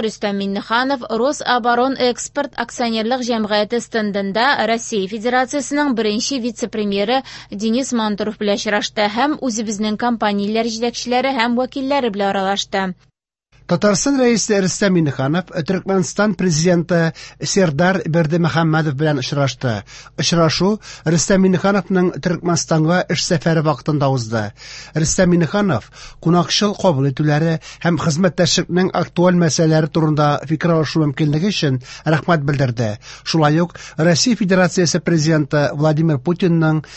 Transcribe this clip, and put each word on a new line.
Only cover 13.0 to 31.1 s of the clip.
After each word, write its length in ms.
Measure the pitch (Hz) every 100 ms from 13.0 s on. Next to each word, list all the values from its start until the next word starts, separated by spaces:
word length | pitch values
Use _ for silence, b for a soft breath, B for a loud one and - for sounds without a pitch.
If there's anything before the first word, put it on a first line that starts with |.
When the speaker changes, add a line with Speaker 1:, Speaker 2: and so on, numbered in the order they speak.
| _ _ _ _ _ - -
Speaker 2:
Татарстан 540 | 175 208 196 285 277
рәисе 380 | 240 233 - 202
Рөстәм 320 | 185 - 202
Миңнеханов 540 | 180 151 131 135 170 180
Төркмәнстан 840 | - 147 180 185 190 - - 214 185
президенты 800 | 185 151 175 175 160 170 165 B B -
Сердар 640 | - 202 180 139 175 190 165
Бердымөхәммәдов 880 | 165 151 170 165 151 165 156 156
белән 300 | 135 156 143
очрашты. 560 | 120 143 135 - 127 104 B B B -
Очрашу 540 | - 170 160 - 180 214 B B
Рөстәм 400 | 160 165 - 190
Миңнехановның 720 | 190 180 196 202 175 185 180 -
Төркмәнстанга 800 | 170 170 175 170 - 160 156 180 -
эш 140 | 180 -
сәфәре 380 | 170 170 160 156
вакытында 460 | 135 - 147 139
узды. 300 | 135 110 113 104 B B B B
Рөстәм 400 | 156 160 - 180
Миңнеханов 540 | 170 160 208 202 120 - B B -
кунакчыл 540 | 165 175 170 - 202 190
кабул 300 | 190 135 139
итүләре 460 | 131 151 147 165 160 B B
һәм 160 | 170 160
хезмәттәшлекнең 880 | 165 147 190 185 170 - - 175 185
актуаль 480 | - 165 - 180 175
мәсьәләләре 480 | 165 - 160 156 160
турында 400 | 175 156 147 147 143 131
фикер 300 | 156 175 160
алышу 260 | 147 165
мөмкинлеге 480 | 147